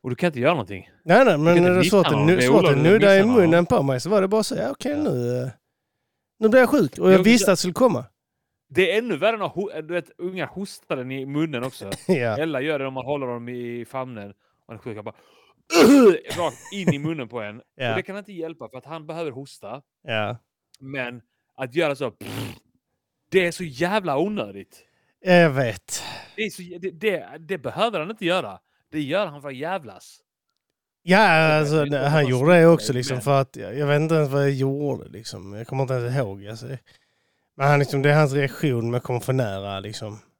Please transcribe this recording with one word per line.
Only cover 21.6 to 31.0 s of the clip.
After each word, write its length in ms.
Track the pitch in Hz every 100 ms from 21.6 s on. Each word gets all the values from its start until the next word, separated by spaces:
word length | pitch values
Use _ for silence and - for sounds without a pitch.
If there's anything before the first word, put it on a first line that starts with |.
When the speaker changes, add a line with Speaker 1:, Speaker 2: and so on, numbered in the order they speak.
| 131 143
Speaker 1:
göra 200 | 160 135
så... 180 | 127 _ 104 107 - - _ _ _ _ _ _ _
det 160 | 185 175
är 40 |
så 120 | 160
jävla 540 | 170 123 175 214 180 139
onödigt. 680 | 190 208 104 98 - _ _ _ _ _
Speaker 2:
Jag 260 | 185 180 165
vet. 540 | 131 123 104 - - - - - -
Speaker 1:
Det 60 |
är 80 | 214
så, 120 | -
det, 300 | 175 175 180
det, 360 | 170 214 170 95 151
det 180 | 160 185
behöver 420 | 123 156 226 190
han 120 | 160
inte 140 | 220 170
göra. 340 | 180 113 92 _ _ _
Det 100 | 156
gör 260 | 139 175 196
han 140 | 143
för 60 | 143
att 60 | 131
jävlas. 640 | 156 190 123 90 - - _ _ _ _ _ _ _ _